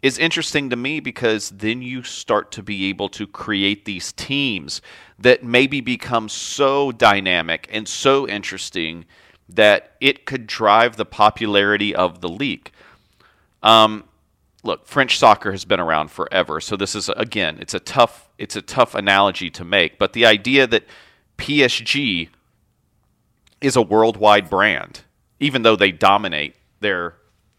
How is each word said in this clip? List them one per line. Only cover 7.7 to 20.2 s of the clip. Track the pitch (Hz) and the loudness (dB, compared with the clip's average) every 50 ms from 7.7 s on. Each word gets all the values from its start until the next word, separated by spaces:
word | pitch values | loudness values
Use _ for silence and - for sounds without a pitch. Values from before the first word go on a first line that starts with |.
and | 107 110 107 | -10 -10 -10
so | - - - - 135 135 139 139 | -8 -10 -2 2 2 2 2 0
interesting | 113 104 104 95 - 95 92 - - - 92 82 80 82 85 82 _ _ _ _ _ _ _ _ _ | -4 -8 -8 -8 -10 -12 -12 -14 -10 -8 -8 -8 -6 -8 -12 -18 _ _ _ _ _ _ _ _ _
that | 92 92 107 104 101 - - _ _ _ | 2 4 6 6 6 4 0 _ _ _
it | 127 135 135 - _ | 0 0 0 0 _
could | - 139 131 113 104 | -10 -10 -10 -10 -10
drive | - - 110 104 101 113 117 120 110 | -8 -2 2 4 6 6 4 2 0
the | - 107 | -6 -10
popularity | _ - - 104 107 - - 113 107 104 101 101 101 104 101 101 104 - | _ 0 2 2 2 2 0 -6 0 2 2 2 2 0 0 0 -2 0
of | - 92 90 82 87 | 0 -2 -2 -2 -6
the | 90 87 | -10 -10
league. | 85 104 139 135 87 - _ - _ _ _ _ _ _ _ _ _ _ _ _ _ _ _ _ _ _ | -8 -6 -8 -8 -8 -10 _ -20 _ _ _ _ _ _ _ _ _ _ _ _ _ _ _ _ _ _
Um, | - 107 113 113 110 107 107 104 - _ _ _ _ _ _ _ _ _ _ _ _ | 4 6 6 8 6 4 2 -6 -14 _ _ _ _ _ _ _ _ _ _ _ _
look, | 110 85 - _ - | -8 -8 -8 _ -6
French | - 143 135 120 - - | -2 -2 0 0 0 4
soccer | - 117 104 - - 104 | 6 4 4 4 0 -8
has | 95 98 - | -8 -8 -4
been | 90 104 87 | -2 -2 -2
around | 87 82 80 78 78 76 | 0 0 0 0 -2 -4
forever, | - - 90 - - 95 87 - 76 80 | -8 -10 -8 -4 -2 -2 -2 -2 -6 -10
so | - - 107 | -8 -8 -6
this | 95 98 95 - | -6 -6 -6 -6
is, | 107 - - | -8 -6 -8
again, | - - 110 117 - 107 92 78 80 85 | -6 -6 -6 -6 -4 -4 -4 -4 -6 -8
it's | - - - | -14 -10 -10
a | 92 | -10
tough, | _ - - 143 120 - - - _ _ _ _ | _ -6 2 2 2 2 2 -14 _ _ _ _
it's | 104 - - | -14 -12 -12
a | 107 | -12
tough | - - - 135 120 - - | -12 -8 0 0 0 0 0
analogy | - 98 101 98 98 101 101 90 - 92 82 | -6 0 2 4 4 4 2 0 -4 -10 -12
to | - - 92 | -12 -14 -8
make, | 85 95 98 85 78 _ _ | -2 0 0 0 0 _ _
but | 101 95 - | -4 -4 0
the | 113 | 4